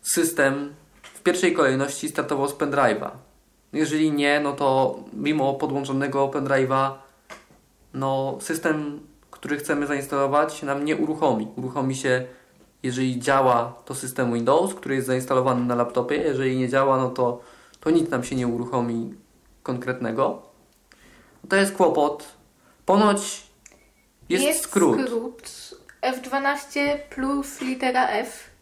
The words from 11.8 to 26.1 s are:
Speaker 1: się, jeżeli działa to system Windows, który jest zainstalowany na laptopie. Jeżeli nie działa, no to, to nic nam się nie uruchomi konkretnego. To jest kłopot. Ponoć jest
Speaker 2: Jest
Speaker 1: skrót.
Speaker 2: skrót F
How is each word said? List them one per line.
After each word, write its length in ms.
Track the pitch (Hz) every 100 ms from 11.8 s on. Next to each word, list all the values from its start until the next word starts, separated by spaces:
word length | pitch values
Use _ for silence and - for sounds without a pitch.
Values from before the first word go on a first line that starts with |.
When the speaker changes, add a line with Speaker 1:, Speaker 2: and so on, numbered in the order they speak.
| 131 131
Speaker 1:
się, 300 | 139 127 127 - _ _ _ _
jeżeli 360 | 131 123 131 123
działa 560 | 120 139 131 120 117 - -
to 100 | 131
system 380 | 131 127 123
Windows, 400 | 117 117 147 196 -
który 200 | - 135
jest 120 | 131
zainstalowany 580 | 127 127 131 131 123 123
na 100 | 120
laptopie. 400 | 120 - 120 147
Jeżeli 400 | 156 131 131 131
nie 120 | 127
działa, 280 | 135 135 131
no 120 | 127
to, 320 | 123 123 123 - - - _
to 100 | 160
nic 200 | 165 -
nam 140 | 131
się 120 | 120 131
nie 120 | 123
uruchomi 680 | 120 120 127 120 113 107 - _ _ _ _
konkretnego. 800 | - 127 127 127 117 113 139 - - _ _ _ _ _ - - - _ -
To 60 | 190
jest 180 | 196 -
kłopot. 500 | 175 156 143 143 - - _ _ _ _ -
Ponoć 640 | 196 214 202 - - - _ - - _ _ _ _ -
jest 140 | 185 277
Speaker 2:
Jest 180 | 320
Speaker 1:
skrót. 380 | - 202 165 120 254
Speaker 2:
skrót 460 | 233 233 - - - - - _ -
F 200 | 254